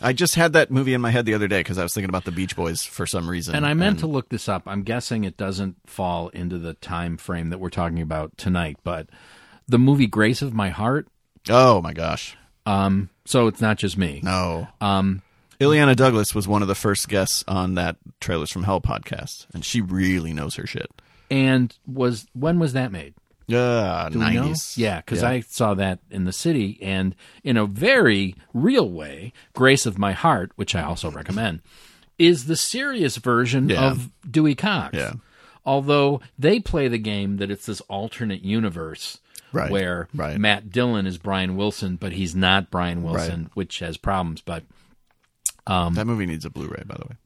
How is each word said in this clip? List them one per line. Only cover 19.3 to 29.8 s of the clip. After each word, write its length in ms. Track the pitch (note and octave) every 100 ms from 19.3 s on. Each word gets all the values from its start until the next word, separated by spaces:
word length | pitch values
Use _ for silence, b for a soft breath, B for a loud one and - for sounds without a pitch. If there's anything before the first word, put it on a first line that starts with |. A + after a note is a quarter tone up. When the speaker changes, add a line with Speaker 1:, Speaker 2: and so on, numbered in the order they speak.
| - - -
Speaker 1:
and 100 | -
she 160 | B2
really 500 | F#2 F#2 F#2 F#2 D#2+
knows 220 | D#2 D2
her 140 | - -
shit. 240 | - - _ b b b
Speaker 2:
And 440 | C3+ C3 C3 B2 - -
was, 400 | C3 B2 A#2 -
when 260 | B2 D3+ F3
was 140 | D#3+
that 180 | C3 B2+
made? 240 | F#2 C#2+ - _ _ -
Speaker 1:
Uh, 560 | A#2+ B2 A#2+ G2 E2+ E2+
Speaker 2:
Do 100 | D#2
we 60 | D#2
know? 160 | A2+
Speaker 1:
nineties. 360 | C#3 D#3 - -
Speaker 2:
Yeah, 240 | A2 F2
'cause 220 | - -
Speaker 1:
Yeah. 60 | C3
Speaker 2:
I 100 | B2+
saw 340 | A2+ - A2
that 240 | G2 F#2+ F#2 _
in 140 | G2 F2+
the 60 |
city, 460 | F#2 E3 D#3 G2+ G#2
and 360 | F#2+ F#2+ F#2+ F#2 B B
in 140 | C#3 A#2
a 80 | G#2+
very 720 | G2 F#3+ C4+ E3 G2+ G2 - b
real 340 | A#2 E3 C4+ B2+
way, 460 | E2+ D2+ C#2+ G2+ - b
Grace 340 | - C3 C3+